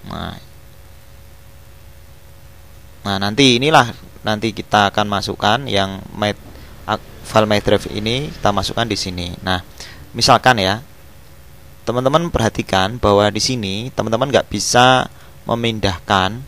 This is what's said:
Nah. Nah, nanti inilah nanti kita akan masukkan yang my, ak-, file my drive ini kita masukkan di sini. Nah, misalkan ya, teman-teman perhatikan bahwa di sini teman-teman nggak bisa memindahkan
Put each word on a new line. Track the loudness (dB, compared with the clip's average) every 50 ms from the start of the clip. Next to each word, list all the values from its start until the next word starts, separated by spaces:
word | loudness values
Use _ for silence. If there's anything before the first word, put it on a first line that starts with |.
| -12 -12
Nah. | -10 -10 -10 -10 -12 -16 -20 -20 -20 -20 -20 -20 -20 -20 -20 -20 -20 -20 -20 -20 -20 -20 -20 -20 -20 -20 -20 -20 -20 -20 -20 -20 -20 -20 -20 -20 -20 -20 -20 -20 -20 -20 -20 -20 -20 -20 -20 -20 -20 -20 -20 -20 -20 -20 -20 -20 -20 -12
Nah, | -6 -6 -4
nanti | -2 -2 -2 4 4 6 6 6
inilah | 4 2 4 4 4 4 4 -4 -14 -18 -20 -20 -8
nanti | -4 -4 -2 -2 -2 -4
kita | -4 -4 -6 2 4 4 4 4
akan | 2 0 -2 0
masukkan | -2 -4 -4 -6 -6 -2 0 0 0 0 -2
yang | -2 -2 -2 -2 -2 -6 -12 -14 -14
my, | -6 -4 -2 -2 -2 -6 -12 -20 -20 -20 -20 -20 -20 -14 -6
ak-, | -6 -6 -6 -6 -16 -20 -18 -14
file | 0 2 2 4 4
my | 2 0 2
drive | 2 2 2 0 -4
ini | -8 -6 -4 -4 -4 -4 -6 -8
kita | -10 -2 -2 0
masukkan | 0 0 -4 -4 -4 -4 -2
di | -2 -4 -6
sini. | -6 -8 -8 -8 -8 -8 -10 -8
Nah, | -4 -4 -4 -4 -6 -12 -20 -20 -18 -18 -18 -20 -20 -12
misalkan | -6 0 4 4 4 6 6 4 2 4
ya, | 2 0 0 -2 -6 -16 -20 -20 -20 -20 -20 -20 -20 -20 -20 -20 -20 -20 -20 -20 -20 -20 -20 -10 -6 -4
teman-teman | -2 0 2 2 2 2 0 0
perhatikan | -2 0 0 0 -2 -4 -4 0 0 0 0 0 -2 0
bahwa | 2 4 4 6 4 2
di | 0 -2
sini | -2 -2 -2 -4 -4 -6 -6 -6 -8 -6 -6
teman-teman | -4 -2 -2 -2 -2 -2 0
nggak | 0 0 0 0
bisa | -6 -6 -4 2 4 4 6 6 4 4 0 -4 -10 -20 -20 -20 -20 -14 -6 -6
memindahkan | -4 -2 -2 -4 -2 -2 -2 -2 -2 -4 -2 0 2 2 2 0 -4 -8 -14